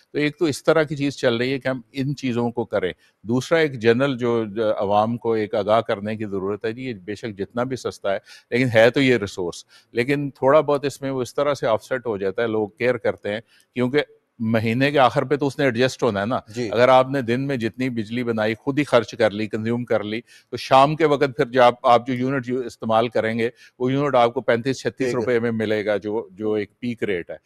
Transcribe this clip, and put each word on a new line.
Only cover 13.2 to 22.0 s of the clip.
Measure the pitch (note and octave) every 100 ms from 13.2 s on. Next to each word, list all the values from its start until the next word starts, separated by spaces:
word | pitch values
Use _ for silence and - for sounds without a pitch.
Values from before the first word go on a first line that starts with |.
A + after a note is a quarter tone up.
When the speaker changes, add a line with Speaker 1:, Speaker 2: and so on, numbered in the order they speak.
| G#2
Speaker 1:
हैं, | G#2+ - _ _
क्योंकि | B2 B2 D3 - _ _ -
महीने | A2+ A2+ A2+ B2 C#3
के | C#3+
आखिर | A#2+ C#3+
पे | C3 C#3+
तो | C#3+
उसने | C#3 C#3
एडजस्ट | A#2 B2+ -
होना | B2+ G2+
है | G#2
ना। | A#2 -
Speaker 2:
जी। | A2+ A2+
Speaker 1:
अगर | G#2+ B2+
आपने | C3 C3 C#3
दिन | A#2 B2
में | C#3 C3
जितनी | A2 B2 C3
बिजली | A#2 G#2 A#2+
बनाई, | A#2+ A2 A2
खुद | A2 C#3+ C#3
ही |
खर्च | C#3 B2 G#2+
कर | A#2 G#2+
ली, | G#2 G#2+
कंज्यूम | A2 A2 A#2+
कर | A#2+ A2
ली, | G#2 A2+ - - -
तो | B2
शाम | - C3+ C#3+
के | D#3
वक्त | D3+ D3 C#3+ B2
फिर | B2
जब | B2+
आप, | A#2+ A#2+ B2+
आप | A#2+